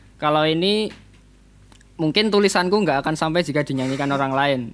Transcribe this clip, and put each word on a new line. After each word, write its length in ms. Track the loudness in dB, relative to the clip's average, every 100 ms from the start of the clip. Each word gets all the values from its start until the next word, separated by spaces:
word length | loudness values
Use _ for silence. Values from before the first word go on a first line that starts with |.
| -20 -4
kalau 260 | 0 2
ini 460 | 2 0 0 0 -2 -8 -20 -20 -20 -20 _ -20 -20 -20 -16 -4
mungkin 320 | 0 2 2
tulisanku 480 | 2 2 2 0 0
nggak 240 | 2 0
akan 140 | -2
sampai 260 | -2 -2 0
jika 220 | 0 -2
dinyanyikan 480 | -2 -2 -4 -2 -2
orang 240 | 0 0
lain. 260 | 0 0 0 -4